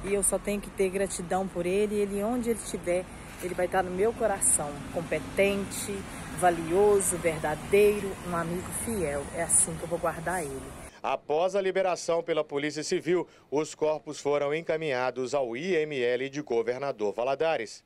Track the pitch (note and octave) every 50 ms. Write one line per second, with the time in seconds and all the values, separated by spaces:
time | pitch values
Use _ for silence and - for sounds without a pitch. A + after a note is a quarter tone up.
0 | - F#3+ G3+ G3+ G3 - - F#3+ - G3+ G3+ G#3 G3 - - - G3 F#3+ F3+ G3
1 | G3 F#3+ - - F#3 E3 F#3 F#3 G3 F#3+ - F3+ E3+ F3+ F#3 G3+ G#3+ G#3 G#3 G#3
2 | G#3 G3 G3 G3+ G3 G#3+ B3 B3+ A#3 A#3 A#3 G3+ - - - G3 E3+ F3 F3 F3+
3 | F#3 - - - - - - - - F3+ F3 - F3+ F3 - F#3+ F#3 F3+ F3+ F#3
4 | G3 A3+ A3+ A3+ A3+ G#3+ G3 G3 - - - - D#3 D3 C#3+ C#3+ C3+ - - F3+
5 | E3 D#3 E3 D#3 C3+ C3+ - - G3 G3 G3+ G3+ G3 - - - - - G3+ G3
6 | F#3+ - - - - - - - F3+ F3+ F3 E3 E3 D#3+ E3+ F#3+ G#3 G#3 G3+ G3
7 | F#3 - F3+ E3+ D#3+ E3+ D#3+ D3+ D#3 D3+ D#3 D3+ - - - G3+ G#3 G#3 G#3 G#3
8 | G3 G3 F#3+ - - F3 F3+ E3+ E3+ E3 E3+ F3+ F3+ - - - - A#3+ A3+ G#3
9 | E3+ D3 C#3+ C#3+ C#3+ - - E3+ E3+ D#3+ - - - - E3 D#3 F3 E3+ E3+ E3
10 | E3+ E3 D3+ D#3+ E3 F3 F3 F#3 D#3+ C#3+ C3+ C3+ B2+ C3+ - - - - - -
11 | - A2+ C3 C3+ - - D3 D#3 F3 F#3 F3+ G3+ F#3+ F#3 F3+ F#3+ F#3+ F#3 F3 D#3
12 | - - E3 E3+ E3 E3+ E3 D3+ D3 - D3 C#3+ C#3 D3+ D3 D3+ D3+ - F#3 F3
13 | C3+ D3 F3+ F3+ D#3+ - - - - _ - C#3+ D#3 D3 - - D3+ D3+ D#3 D3
14 | - D#3 D3 - - C#3+ C#3+ C#3+ C#3+ C#3+ D3 E3 E3 D#3+ E3 D#3 D#3+ D#3 C3 B2
15 | B2+ C3 B2+ B2+ C3 B2 B2 D3 C3+ A#2+ A2+ B2 D#3+ F#3+ F#3 D#3+ D#3 D3+ D3+ C3+
16 | A#2+ A#2+ B2 B2 C3 C#3 C3+ D3 D3 - A#2+ A#2 A2+ A#2 B2 B2+ C#3 C#3 C3+ -
17 | G#2+ G#2 F#2+ - A#2 C3 C#3 C3+ D#3 E3 D#3+ C3+ A2+ G2+ - - _